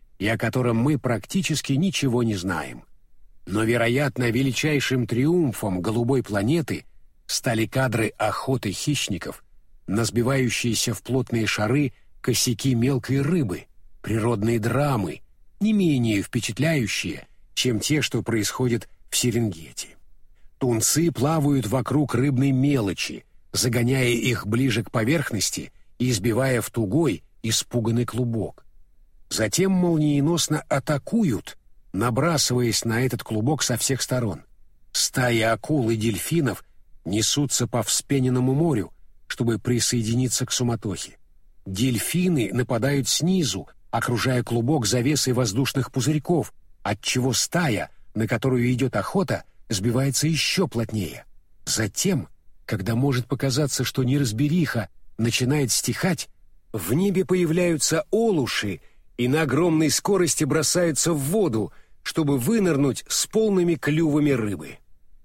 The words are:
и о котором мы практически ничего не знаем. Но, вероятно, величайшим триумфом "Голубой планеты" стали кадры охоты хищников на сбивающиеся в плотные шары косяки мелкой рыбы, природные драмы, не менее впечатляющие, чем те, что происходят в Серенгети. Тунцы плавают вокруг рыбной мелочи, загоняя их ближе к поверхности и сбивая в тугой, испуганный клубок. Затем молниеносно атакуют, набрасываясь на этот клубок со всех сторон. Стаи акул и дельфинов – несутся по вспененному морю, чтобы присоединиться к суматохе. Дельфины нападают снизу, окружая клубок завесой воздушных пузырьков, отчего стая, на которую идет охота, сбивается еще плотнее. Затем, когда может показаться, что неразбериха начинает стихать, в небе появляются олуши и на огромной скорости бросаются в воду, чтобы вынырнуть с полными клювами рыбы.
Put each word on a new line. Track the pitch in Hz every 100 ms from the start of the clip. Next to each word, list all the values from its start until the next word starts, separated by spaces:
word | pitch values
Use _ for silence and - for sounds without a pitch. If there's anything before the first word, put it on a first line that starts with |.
| - -
и | 101
о | 113
котором | 117 127 123 113
мы | 131 143
практически | 117 110 - 190 156 147 -
ничего | 139 190 - 139 120
не | 117
знаем. | 101 90 82 67 60 - - - - - - -
Но, | 104
вероятно, | 110 117 117 127 143 - 120
величайшим | 113 135 117 156 143 - 127 113
триумфом | 117 143 175 143 107 104 92
"Голубой | 95 110 117 135
планеты" | - 104 104 170 131 90 - - - - -
стали | - 127 110
кадры | 107 131 131 110 107 -
охоты | 107 - - 131 104
хищников | 87 - 143 - 87 - - - - - - -
на | 101
сбивающиеся | 113 107 120 135 123 - 123 104 -
в | 110
плотные | - 131 - 117 107
шары | - 107 139 139 - - -
косяки | - 117 - 120 135
мелкой | 117 123 135 - 135
рыбы, | 139 180 113 87 - - - -
природные | - 110 113 107 110 117
драмы, | 110 123 147 123 87 - - - - -
не | 208
менее | 208 175 135 117 101
впечатляющие, | - 123 - 104 151 151 104 - 90 - - - -
чем | - 127 110
те, | - 151
что | - 120
происходят | 104 117 98 - 127 117 - - -
в | -
Серенгети. | 123 113 110 85 - - - - - - - - - -
Тунцы | 127 113 - 151 170
плавают | - 139 160 143 139 107
вокруг | 135 117 151 147
рыбной | - 143 127 139
мелочи, | 131 143 139 98 - - - - - -
загоняя | - 123 120 120 135 123
их | 117 110 110 98
ближе | 117 135 117
к | -
поверхности | 120 110 165 - 120 - - - - - -
и | 127
сбивая | 107 113 110 135 120
в | -
тугой, | - 104 135 156 87 - -
испуганный | 113 - - 120 113 117
клубок. | 120 113 120 113 76 - - - - - - - -
Затем | - 110 - 190
молниеносно | 185 175 160 151 143 143 170 - 156 -
атакуют, | 139 - 147 - 233 190 95 - - - - -
набрасываясь | 95 120 120 165 147 - 123 120 104
на | 117 113
этот | 127 113
клубок | - 107 117 156
со | - 113
всех | - 131
сторон. | - 127 113 80 - - - - -
Стаи | - - - 123 117
акул | 110 113 - 151 113
и | 113
дельфинов – | 113 98 - 170 131 90 - - - -
несутся | 82 104 110 - 143 - 120
по | 120
вспененному | 107 - - 139 127 123 127
морю, | 139 170 110 80 - - - -
чтобы | - 117 110
присоединиться | - 120 - 120 110 117 127 - 120
к |
суматохе. | - 120 117 110 85 - - - - - - -
Дельфины | 95 127 117 - 170 185 156 101
нападают | 120 123 117 131 139 127
снизу, | - 160 190 135 95 - - -
окружая | 113 - 120 131 123
клубок | 107 117 117 156 101
завесой | 123 123 147 131
воздушных | 123 117 107 131 135 127
пузырьков, | 135 120 151 - 170 - - - -
отчего | 101 101 - 127 127
стая, | 120 - 170 160 98 78 - -
на | 107 110
которую | 117 135 127 123
идет | 123 131 107
охота, | - 196 165 104 - - -
сбивается | 98 110 120 139 135 151
еще | 156 - - 170
плотнее. | 117 110 110 87 - - - - -
Затем, | - - 107 - 196 160 85 - - - -
когда | 98 95
может | 117 143 127 123
показаться, | 139 139 127 147 -
что | 127 -
неразбериха | 123 143 127 107 147 175 139 117 98 - - -
начинает | 113 - 127 151 135
стихать, | - - 110 185 165 - - - - -
в | - 90
небе | 139 196 185
появляются | - 185 170 165 175 156 - 160 -
олуши | 214 226 170 117 - 107 82 - - - -
и | 123
на | 151
огромной | 151 131 175 160 156
скорости | - - 196 170 -
бросаются | 147 156 143 180 170 143 170
в | 156
воду, | 135 214 175 110 101 - - -
чтобы | - - 147 139
вынырнуть | 123 226 185 139 143 - -
с | - -
полными | 214 220 190 170
клювами | 170 147 151 160 147 147
рыбы. | 127 104 87 80 - - - - -